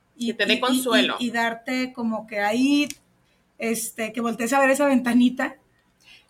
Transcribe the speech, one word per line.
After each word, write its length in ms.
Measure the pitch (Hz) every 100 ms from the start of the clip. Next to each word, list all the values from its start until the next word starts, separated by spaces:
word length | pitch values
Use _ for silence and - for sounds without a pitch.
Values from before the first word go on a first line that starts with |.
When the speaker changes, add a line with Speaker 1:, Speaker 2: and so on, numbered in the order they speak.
| _ -
Speaker 1:
y, 100 | 233
Speaker 2:
Que 60 |
te 120 | - 202
dé 60 |
Speaker 1:
y, 40 | -
y, 20 |
Speaker 2:
consuelo. 540 | - 262 254 214 170 107
Speaker 1:
y, 80 | 240
y 40 |
darte 600 | 233 233 233 - 254 254
como 320 | 247 226 220 220
que 120 | 208
ahí, 480 | 208 240 269 285 285 - _ _ _ _ _ -
este, 560 | 226 226 - - 220
que 80 | 233
voltees 320 | 233 226 233
a 60 | 277
ver 100 | 269
esa 140 | 269 285
ventanita. 680 | 254 247 247 247 - - - _ _ _ _ _ -